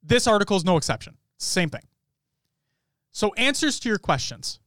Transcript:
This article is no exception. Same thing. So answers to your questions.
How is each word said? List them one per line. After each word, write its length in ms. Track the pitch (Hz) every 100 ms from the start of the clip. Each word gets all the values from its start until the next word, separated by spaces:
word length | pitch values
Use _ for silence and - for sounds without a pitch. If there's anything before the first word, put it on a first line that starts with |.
This 240 | 151 185 240
article 300 | 214 202 196
is 80 | 170
no 120 | 170
exception. 400 | - 107 - - _ _
Same 320 | - - 170
thing. 140 | - _ _ _ _ _ _ _ _ _ _ _ _ _
So 220 | - 208 208
answers 440 | 254 269 311 -
to 80 | 240
your 80 | 208
questions. 600 | - 143 - 120 - -